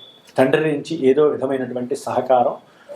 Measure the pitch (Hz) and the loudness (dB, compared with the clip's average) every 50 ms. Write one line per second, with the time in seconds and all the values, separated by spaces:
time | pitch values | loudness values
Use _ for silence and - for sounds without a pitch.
0 | - - _ _ _ - _ - 131 135 - 156 156 156 151 139 131 - 160 - | -14 -20 _ _ _ -8 _ 0 2 2 2 0 0 -2 -2 -4 -6 -8 -6 0
1 | 135 131 131 147 151 147 131 123 123 139 139 131 131 117 120 123 123 120 139 135 | 2 2 4 4 4 2 2 0 -2 -4 -4 -4 -4 -6 -6 -8 -6 -6 -8 -8
2 | - 127 107 120 123 - 131 - - - - - - _ _ _ - - - | -6 -4 -4 -4 2 2 4 4 4 2 -2 -4 -10 _ _ _ -20 -20 -20